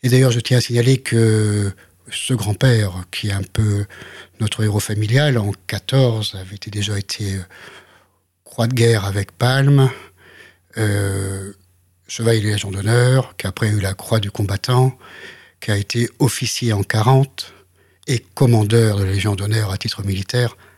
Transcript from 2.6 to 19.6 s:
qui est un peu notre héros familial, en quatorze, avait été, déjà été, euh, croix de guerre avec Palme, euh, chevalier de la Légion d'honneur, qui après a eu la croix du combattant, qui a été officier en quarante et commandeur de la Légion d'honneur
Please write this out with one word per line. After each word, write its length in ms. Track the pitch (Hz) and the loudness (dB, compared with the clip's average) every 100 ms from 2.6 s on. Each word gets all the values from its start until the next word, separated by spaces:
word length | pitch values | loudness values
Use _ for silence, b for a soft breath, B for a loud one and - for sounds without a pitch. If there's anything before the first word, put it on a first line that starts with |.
| 135 117 104 90 90 | 4 4 2 -4 -10
qui 180 | - 104 | -8 -4
est 40 | |
un 100 | 101 | -4
peu 420 | 98 - 107 101 101 B B B B _ | -4 0 0 0 -4 B B B B _
notre 240 | 107 - | -4 -2
héros 160 | 107 104 | 0 0
familial, 560 | - 107 107 127 147 123 | -2 -4 0 2 2 2
en 160 | 101 95 _ | -2 -6 _
quatorze, 720 | 101 - 135 131 110 107 98 | -10 -2 2 2 2 -4 -8
avait 200 | 92 101 | -14 -14
été, 140 | - | -10
déjà 280 | 104 101 101 | -6 -4 -4
été, 360 | 101 - 101 | -6 -8 -6
euh, 80 | 95 87 B B B B B B B _ _ | -6 -8 B B B B B B B _ _
croix 220 | _ - 117 | _ -4 -2
de 60 | |
guerre 320 | 123 117 110 | 2 2 2
avec 280 | 98 98 98 | 0 -4 -6
Palme, 580 | _ 120 131 135 143 135 B B B B B B B _ - | _ 0 2 4 4 4 B B B B B B B _ -4
euh, 720 | 107 101 98 98 98 95 95 - _ _ _ _ _ | 0 0 -2 -4 -6 -8 -12 -18 _ _ _ _ _
chevalier 340 | - 117 117 | -4 0 2
de 60 | 107 | 0
la 60 | |
Légion 180 | 104 98 | -2 -4
d'honneur, 680 | 98 98 120 123 131 - - | -4 0 4 4 2 0 -6
qui 100 | 101 | -10
après 220 | - 110 | -4 -2
a 40 | |
eu 80 | 107 | 0
la 120 | 95 | -2
croix 280 | 98 - 113 | -6 -2 -2
du 100 | 101 | -2
combattant, 680 | - 101 98 - 127 131 - B B B B B B | -4 -4 -4 0 2 2 -2 B B B B B B
qui 100 | - | -4
a 60 | 101 | -4
été 320 | 101 117 117 _ | -2 -4 -4 _
officier 540 | 123 - 123 - 120 | -2 -2 -6 -4 -2
en 100 | 104 | -2
quarante 680 | 98 110 107 135 135 - - b b b b b - | -2 0 4 2 2 -4 -18 b b b b b -6
et 140 | 123 | -6
commandeur 760 | _ - 131 117 104 117 110 101 | _ 0 4 4 4 4 2 2
de 80 | |
la 80 | 98 | 0
Légion 220 | 98 101 | 0 -2
d'honneur 360 | 98 101 110 | -2 -2 -2